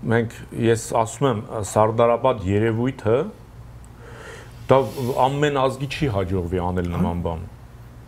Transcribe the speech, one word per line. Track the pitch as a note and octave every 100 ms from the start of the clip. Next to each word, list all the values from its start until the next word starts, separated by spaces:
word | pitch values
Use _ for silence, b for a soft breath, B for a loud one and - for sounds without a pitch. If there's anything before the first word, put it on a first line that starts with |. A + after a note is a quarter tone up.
| C3+
մենք, | A2+ A2+ - - C3
ես | A#2 A#2 - A#2+
ասում | A2 - C#3
եմ, | G#2 B2 A#2+ G2
Սարդարապատ | - A2 A2+ A#2 A#2 C3 A2+ F2+
երևույթը, | G2+ A2+ A2 B2 C3+ G#2+ B2 G3+ - - - - - - - B B B B B B -
դա | C3+ A#2 C#3 A#2+ C#3 B2+
ամեն | C#3+ D3 C#3
ազգի | C3+ A#2+ C#3
չի | - D3 G2
հաջողվի | F2+ F#2+ E2+ F2+
անել | F2+ F2+ F2 E2+
նման | F2 E2+ E2+
բան։ | E2 F2+ - - - - -